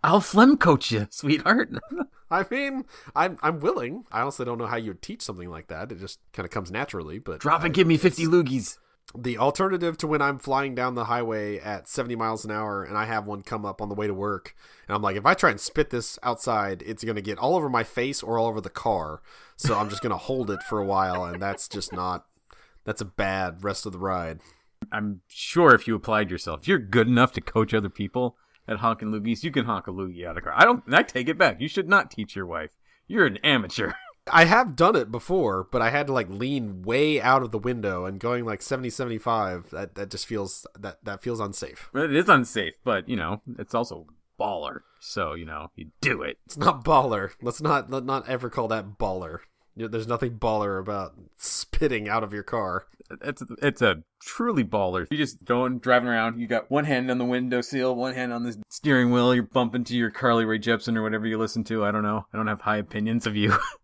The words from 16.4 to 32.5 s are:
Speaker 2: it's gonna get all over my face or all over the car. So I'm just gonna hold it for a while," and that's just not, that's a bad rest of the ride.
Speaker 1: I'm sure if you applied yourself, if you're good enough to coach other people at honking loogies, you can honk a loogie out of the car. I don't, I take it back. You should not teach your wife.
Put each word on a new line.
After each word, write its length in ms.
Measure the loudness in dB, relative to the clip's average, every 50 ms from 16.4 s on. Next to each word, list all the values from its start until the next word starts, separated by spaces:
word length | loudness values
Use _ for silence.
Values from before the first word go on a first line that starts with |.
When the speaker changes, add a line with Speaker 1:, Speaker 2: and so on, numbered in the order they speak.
| -2 0 0 0 0 -2 -4 -8 -8
Speaker 2:
it's 180 | -10 -10 -6 -6
gonna 180 | -4 -4 -4
get 160 | -4 -6 -6
all 180 | -2 0 2 2
over 140 | 2 2 0
my 140 | 0 0 -2
face 380 | 0 -2 -4 -2 -2 -4 -6
or 160 | -4 -2 0
all 100 | 2 2
over 120 | 0 0 -2
the 80 | -6 -8
car. 520 | _ -4 -2 0 0 0 -2 -6 -10 -12 -16 -20 -20 -20 -20 -20 _
So 220 | -4 -2 0 0
I'm 120 | 0 0 -2
just 120 | -4 -4
gonna 160 | -2 -2 -2
hold 320 | -4 -4 -4 -4 -4 -2 -4
it 120 | -4 -6 -4
for 160 | -4 -2 -2
a 60 | 0
while," 380 | 2 2 2 2 2 0 -4 -4
and 180 | -6 -6 -6
that's 280 | -6 -6 -4 -6 -8 -8
just 240 | -8 -8 -8 -8 -6
not, 320 | -4 -4 -4 -4 -6 _ _ _ _ _ _ -20 -20 -20 _ _ -14 _
that's 180 | -8 -6 -6
a 40 | -6
bad 580 | -8 -4 -2 0 0 0 0 -2 -4 -6 -6 -6
rest 220 | -4 -4 -4 -6
of 80 | -8 -8
the 60 | -4
ride. 400 | -2 -2 -2 -2 -4 -6 -8 -10 _ -20 _ _ _ _ _ _ -12 -6
Speaker 1:
I'm 300 | -6 -4 -4 -4 -6 -6 _
sure 460 | _ -12 -10 -10 0 4 8 10 10 10
if 140 | 10 8
you 80 | 0 -2
applied 340 | -2 0 2 2 2 2 2
yourself, 320 | -2 -6 -6 -6 -8 -6 0
if 40 |
you're 120 | 2 2 2
good 280 | 2 2 4 4 6
enough 240 | 6 6 6 6 4 4
to 80 | -4
coach 320 | -8 0 2 2 2 4 2
other 160 | 0 0 0
people 460 | -4 -6 -6 -4 -2 -2 -2 -2 -4 _ _ _ _ _ _
at 100 | -8 -6
honking 320 | 0 0 0 0 0 -4 -4
loogies, 340 | -4 -2 0 -2 -2 -2 -2
you 80 | -2
can 140 | 0 0 0
honk 220 | 0 -2 -4 -4
a 40 | -6
loogie 320 | -6 -6 -6 -8 -8 -10 -10
out 60 | -8
of 40 | -8
the 60 | -6
car. 120 | -6 -4 6
I 100 | 6 8
don't, 180 | 8 6 2 0 2 2
I 100 | 2 2
take 240 | 2 -2 -4 -2 -2
it 80 | 2
back. 240 | 4 4 4 4 0
You 60 | -6
should 200 | -4 -2 -2 2
not 220 | 4 4 4 4 2
teach 260 | -6 -10 -10 -8 -8
your 100 | -10 -8
wife. 260 | -6